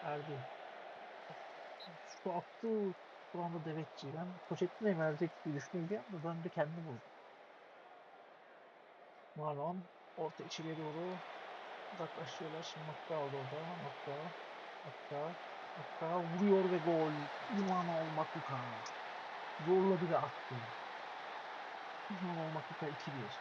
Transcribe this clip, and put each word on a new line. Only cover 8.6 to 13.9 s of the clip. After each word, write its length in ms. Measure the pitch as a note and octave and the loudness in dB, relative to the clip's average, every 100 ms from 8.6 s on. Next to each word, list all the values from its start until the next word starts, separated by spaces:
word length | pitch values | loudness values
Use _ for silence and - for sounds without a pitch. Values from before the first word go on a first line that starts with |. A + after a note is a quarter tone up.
| - - - - - - - D#3 | -20 -20 -20 -20 -20 -20 -16 -4
Marlon. 480 | D3+ C#3+ D3+ F#3 F3 - - - | -2 0 0 -2 -6 -16 -14 -4
Orta 260 | D#3+ - | -4 -4
içeriye 340 | D#3+ - D#3+ D#3 | -8 -6 -4 -4
doğru. 400 | D#3 D#3 F3+ F#3 - - - - - - - - | -4 -4 -4 -4 -6 -8 -8 -10 -10 -10 -8 -6
Uzaklaşıyorlar. 680 | D#3+ - D3 - D#3+ D#3 | -4 -4 -6 -4 -4 -4
Şimdi 220 | E3+ - D#3 | -6 -6 -6
Makka 280 | D3 - D#3+ | -6 -2 0
aldı 200 | C#3 C#3 | 0 0
orada. 260 | C3 D3 E3 F3 | -2 -4 -4 -4
Makka. 320 | G#3+ | -4